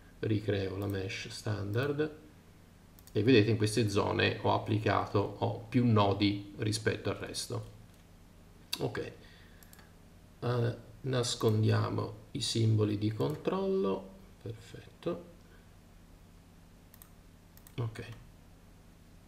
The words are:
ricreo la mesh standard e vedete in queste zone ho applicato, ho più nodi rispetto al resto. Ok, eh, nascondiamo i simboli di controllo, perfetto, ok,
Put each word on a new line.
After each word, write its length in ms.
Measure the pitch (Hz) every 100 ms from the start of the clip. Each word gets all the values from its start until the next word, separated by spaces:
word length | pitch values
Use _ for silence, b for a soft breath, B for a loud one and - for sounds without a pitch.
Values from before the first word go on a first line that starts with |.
| B -
ricreo 580 | 113 107 107 98 95 92
la 120 | 101
mesh 400 | 98 95 - -
standard 880 | - 110 101 98 113 143 143 151 - - - - - - - - - -
e 100 | 110
vedete 300 | 107 120 107
in 40 | 107
queste 320 | 107 123 110
zone 520 | 101 98 98 101 107
ho 100 | 104
applicato, 840 | 104 - 107 107 98 95 104 101 -
ho 260 | 110 110 -
più 180 | 127 120
nodi 680 | 107 101 101 101 101 - -
rispetto 520 | 110 107 - - -
al 60 |
resto. 520 | - - - - 113 - - - - - - - - - - - -
Ok, 320 | 131 110 120 - b b b b b b b - - - - -
eh, 360 | 123 123 117 - - -
nascondiamo 1120 | 131 127 117 - 117 110 110 107 104 107 104 - -
i 80 | -
simboli 580 | - 117 110 107 104 104
di 140 | 107
controllo, 960 | 110 135 151 160 190 196 190 196 190 - - - -
perfetto, 840 | - - - 123 - - 165 175 - - b b b - - - - - - - - - - - - - - - - - - - - -
ok, 300 | 113 - - - - - - - - - - - - -